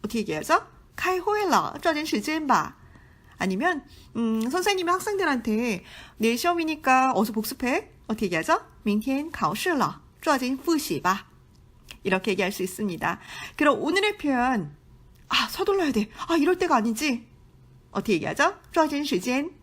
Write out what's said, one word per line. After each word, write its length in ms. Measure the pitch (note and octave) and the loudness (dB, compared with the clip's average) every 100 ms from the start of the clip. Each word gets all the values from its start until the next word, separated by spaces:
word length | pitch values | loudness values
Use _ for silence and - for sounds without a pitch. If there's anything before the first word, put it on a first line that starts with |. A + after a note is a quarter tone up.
어떻게 160 | G#3 A#3 | -4 -4
얘기하죠? 440 | G3 D#3 - F4 - - - - | -2 -4 2 2 2 -20 -18 -4
开会了, 800 | F4+ F#4 F4 G#4 G4 A3 D#3 - | -2 0 0 0 4 4 2 -2
抓紧时间吧. 920 | E4+ D4 D#4 - G#3 D#4+ D4 G3+ D3 - - - - - - - | -2 0 -2 -2 -2 -4 2 2 2 -10 -20 -20 -20 -20 -20 -6
아니면, 460 | F#3 F#3+ E4 D#4 - - - - | -4 0 0 -2 -8 -20 -12 -4
음, 320 | A3+ A3 A3+ | -2 -2 -2
선생님이 400 | F4 F#4 G4 E4+ | 0 0 0 0
학생들한테 920 | F4+ G4 G4 F4 C4 A3 G#3+ A#3+ F3+ - - - - | 0 -2 -2 0 0 0 -2 0 -4 -8 -20 -20 -2
"내일 200 | A3+ A#3 | 0 2
시험이니까 760 | F4 F4 D#4+ D#4 - C4 C4 B3 | 0 0 -2 -2 4 4 4 2
어서 180 | A3+ | 0
복습해." 560 | A3 G#3+ C#4 B3 D#4+ G#4+ - - | -2 -6 -4 -2 -2 -4 -20 -8
어떻게 180 | A3 G3+ | -4 -2
얘기하죠? 340 | E3+ D#3+ F4+ - - | -2 2 0 0 -6
明天考试了, 1160 | G#3+ G#3 C4 C4+ D#4 - D#3 G#3+ F#4 D4+ D#3 - - _ | -2 0 0 -4 -4 -2 -2 0 0 2 0 -2 -18 _
抓紧复习吧. 1040 | - C4+ B3+ C4+ - D#4+ - D3 F3+ G3 - - - - - - - - | 0 2 0 -2 0 0 0 -2 0 -2 -6 -20 -20 -20 -20 -20 -20 -8
이렇게 280 | F#3+ F#3 G#3+ | -2 0 0
얘기할 200 | F#3+ F#3 | -2 -2
수 100 | - | -2
있습니다. 580 | F#3+ - G#3 E3 D#3+ F3 - - - - | -8 -4 -6 -4 -4 -6 -12 -14 -14 2
그럼 240 | D4+ A3+ | 2 2
오늘의 360 | C#4 F#4 G#4 G#4 | 0 2 0 -2
표현, 560 | D4 B3+ B3 A#3+ D3+ - - - - - - | 0 2 2 0 -4 -12 -20 -20 -20 -20 -2
"아, 180 | - - | -2 -2
서둘러야 420 | - F#4+ G4 D#4 | -2 0 2 2
돼. 180 | A3 G#3 - - | 0 -2 -6 0
아, 80 | E4 | 2
이럴 220 | D4+ F#4 | 4 2
때가 160 | F4 C4 | 2 2
아니지." 500 | A3 A3 D4+ A#3 - - - - - - - | 2 0 -2 -2 -6 -20 -20 -20 -20 -20 -6
어떻게 220 | - G3 | -4 0
얘기하죠? 420 | F3 - - D#4 - - | 0 0 2 0 0 -4
抓紧时间. 800 | E4+ D#4 C#4+ D4 C#4 B3+ B3+ D#4 - | 0 2 0 -2 -2 0 -2 -4 -10